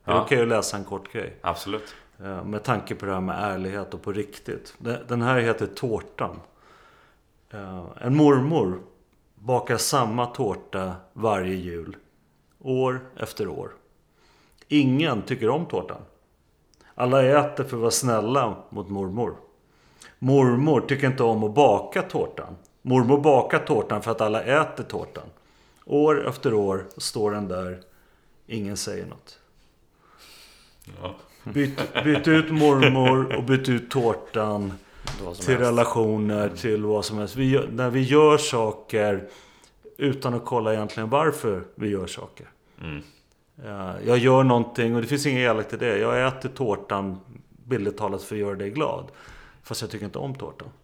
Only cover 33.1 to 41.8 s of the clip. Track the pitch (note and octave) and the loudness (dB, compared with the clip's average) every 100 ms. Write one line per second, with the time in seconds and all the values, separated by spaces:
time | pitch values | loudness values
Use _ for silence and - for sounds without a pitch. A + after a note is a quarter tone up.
33.1 | C3 C3 A2+ B2 C3 C3+ A#2+ - C3+ A#2 | 4 2 -2 2 2 2 -2 -2 0 0
34.1 | G2 - A2+ G#2+ G#2 G2 F#2 - - - | 0 -4 -2 -2 -2 -4 -8 -16 -16 -12
35.1 | - F#2 F2+ F#2 B2 B2 A#2 A2+ A#2+ A2 | -10 -10 -6 0 2 2 2 2 2 2
36.1 | G#2+ G#2 G#2 G#2 F2 A#2 G#2+ G#2+ G#2+ G2 | 2 0 0 -2 -2 -2 0 0 0 -2
37.1 | G#2+ G2+ B2+ C3 C3 - A2+ B2+ B2+ C3 | -6 -6 -2 2 2 0 -2 0 0 4
38.1 | D3 D3+ D3 - A#2+ A2 G#2 - A2 G#2 | 8 8 6 4 0 -2 -4 -2 0 2
39.1 | F#2+ - - - _ _ _ - - C#3 | 0 -4 -16 -20 _ _ _ -20 -4 -2
40.1 | C3+ C3 A#2+ A#2+ B2 A2 A2 G#2+ - A2 | -2 -2 -4 -2 0 0 0 -2 -6 0
41.1 | C#3 D#3 D3 A#2+ F#2+ F#2 - | 2 2 0 -2 -4 -6 -6